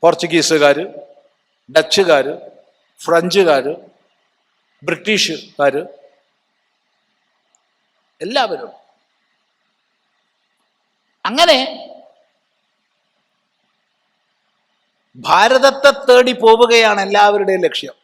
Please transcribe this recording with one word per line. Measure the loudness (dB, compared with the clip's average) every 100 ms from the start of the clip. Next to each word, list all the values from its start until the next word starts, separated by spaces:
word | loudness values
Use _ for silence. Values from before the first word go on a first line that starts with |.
പോർച്ചുഗീസുകാര്, | 0 0 -2 -2 0 0 2 0 -4 -14 -20 _ _ _ _ _ _ -2
ഡച്ചുകാര്, | 0 -2 0 0 0 -8 -16 _ _ _ _ _
ഫ്രഞ്ചുകാര്, | -4 -2 -2 0 0 0 -2 -10 -16 _ _ _ _ _ _ _ _ _
ബ്രിട്ടീഷുകാര്, | -10 -8 -4 -4 -4 -8 -14 _ -2 -2 -10 -18 _ _ _ _ _ _ _ _ _ _ _ _ _ _ _ _ _ _ _ _ _ _
എല്ലാവരും | -8 -6 -6 -8 -14 -20 _ _ _ _ _ _ _ _ _ _ _ _ _ _ _ _ _ _ _ _ _ _ _ _
അങ്ങനെ | -8 -2 2 2 -2 -12 -20 -20 -20 _ _ _ _ _ _ _ _ _ _ _ _ _ _ _ _ _ _ _ _ _ _ _ _ _ _ _ _ _ _ -16
ഭാരതത്തെ | -2 0 2 4 2 2 0 0 4
തേടി | 4 4
പോവുകയാണ് | 2 2 4 4 4 2 0
എല്ലാവരുടെയും | -2 2 2 2 -2 -2
ലക്ഷ്യം. | -4 -6 -14 -18